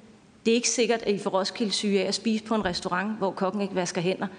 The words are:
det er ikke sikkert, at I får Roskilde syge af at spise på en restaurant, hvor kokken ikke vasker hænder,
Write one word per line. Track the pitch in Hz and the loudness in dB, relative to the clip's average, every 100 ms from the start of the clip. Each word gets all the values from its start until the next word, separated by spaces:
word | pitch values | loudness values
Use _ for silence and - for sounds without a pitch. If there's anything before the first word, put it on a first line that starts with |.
| - - - - 220 | -20 -20 -20 -4 2
det | |
er | 233 | 4
ikke | 240 | 4
sikkert, | - 220 226 | 2 2 2
at | - 202 | 0 0
I | |
får | 202 | 0
Roskilde | 190 190 - 220 | 0 0 -2 -2
syge | 190 208 196 | 0 2 2
af | 190 | 2
at | 196 | 0
spise | 233 214 | 0 -2
på | - 220 | 0 0
en | 190 | 0
restaurant, | 175 185 180 202 214 | -2 -2 -2 -2 -2
hvor | 196 | -2
kokken | - 190 202 | 0 -2 0
ikke | 196 185 | -2 -2
vasker | 175 185 | -2 0
hænder, | 170 190 190 | 0 0 -4